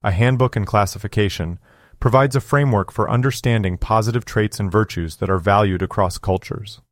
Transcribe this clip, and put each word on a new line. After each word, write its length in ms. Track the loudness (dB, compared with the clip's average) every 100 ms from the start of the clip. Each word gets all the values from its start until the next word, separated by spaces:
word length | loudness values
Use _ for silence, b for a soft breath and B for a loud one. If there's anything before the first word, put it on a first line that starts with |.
A 100 | 0
Handbook 440 | 2 2 4 0 0
and 100 | 0
Classification, 920 | 0 0 -2 -6 -2 -2 -2 -6 -8 b b b b
provides 360 | 2 4 4 0
a 60 |
framework 500 | 0 0 2 2 0
for 180 | -4 0
understanding 680 | 0 0 0 0 0 0 -4
positive 480 | 0 0 2 -2 -2
traits 340 | -2 -2 -2
and 120 | 0
virtues 460 | 0 0 -2 -6 -4
that 120 | -2
are 80 | 0
valued 440 | 2 4 4 0
across 340 | -2 0 -2 -2
cultures. 640 | -2 -2 -2 -12 -12 -18 _